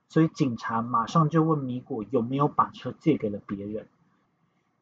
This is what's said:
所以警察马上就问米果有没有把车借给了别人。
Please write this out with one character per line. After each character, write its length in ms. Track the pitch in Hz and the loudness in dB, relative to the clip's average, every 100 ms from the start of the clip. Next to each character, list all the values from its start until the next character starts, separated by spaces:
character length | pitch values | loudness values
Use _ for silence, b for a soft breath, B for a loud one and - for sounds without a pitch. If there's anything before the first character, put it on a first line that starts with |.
| b | b
所 120 | 160 | 2
以 60 | 160 | 2
警 300 | - 135 113 | 2 -2 -2
察 240 | - 117 | -4 -4
马 260 | 117 120 110 | -2 -2 0
上 220 | 170 151 | 2 4
就 120 | 165 | 4
问 160 | 160 151 | 2 2
米 220 | 131 123 | -2 -8
果 240 | - 127 104 | -8 -8 -2
有 100 | 123 | -2
没 140 | 117 135 | 0 0
有 140 | 143 | 2
把 200 | - 120 | 2 0
车 220 | - 127 - | -2 -12 -4
借 160 | 165 127 | 0 0
给 140 | 107 | 0
了 100 | 101 - | -6 -8
别 180 | 98 101 | -10 -8
人。 220 | 107 - _ _ _ _ _ _ _ _ _ | -10 -12 _ _ _ _ _ _ _ _ _